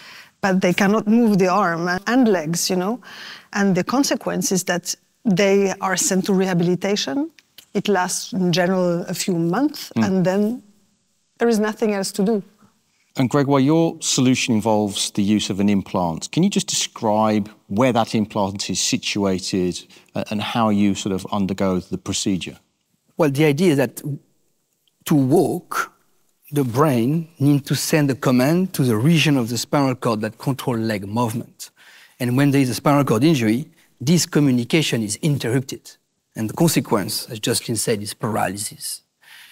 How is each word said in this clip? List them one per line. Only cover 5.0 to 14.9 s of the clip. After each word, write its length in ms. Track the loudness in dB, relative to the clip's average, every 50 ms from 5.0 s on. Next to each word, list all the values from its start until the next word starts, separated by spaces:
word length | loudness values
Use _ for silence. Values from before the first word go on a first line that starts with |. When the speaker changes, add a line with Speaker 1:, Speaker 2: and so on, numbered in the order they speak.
| _ _ _ _ -2
Speaker 1:
they 480 | 0 0 2 2 4 4 4 2 0 -2 -4
are 160 | -4 -4 -2
sent 300 | -2 -2 0 0 0 0
to 80 | 0 0
rehabilitation. 1000 | 0 0 0 0 0 2 0 0 0 -2 -2 -2 -2 -4 -4 -4 -4 -6 -6 -8 _ _ _ _ -20 -20 _ -6
It 140 | -4 -2 0
lasts 460 | 0 0 0 -2 -4 -6 -8 -6 -4
in 180 | -2 0 0
general 540 | 2 2 2 2 2 0 0 0 0 -2 -4 -6
a 60 | -6
few 220 | -6 -4 -2 -2
months, 580 | 0 0 0 0 0 0 -2 -2 -6 -12 -8 -2
Speaker 2:
Mm. 100 | -2 0
Speaker 1:
and 200 | 2 2 2 2
then 380 | 2 2 2 0 0 -2 -6 -10 _ _ _ _ _ _ _ _ _ _ _ _ _ _ -2
there 100 | 0 2
is 100 | 2 2
nothing 360 | 2 0 -2 -2 -2 -2 -2
else 180 | -2 -4 -4
to 120 | -2 0 0
do. 180 | 2 0 0 -4 -6 _ _ _ _ _ _ _ _ _ _ _ _ _
Speaker 2:
And 140 | -2 0 2
Gregoire, 300 | 2 2 2 2 2 2
your 360 | 4 4 4 2 2 0 -2 -4
solution 540 | -4 -2 0 2 4 4 4 2 2 0 0
involves 560 | 0 2 2 2 2 0 0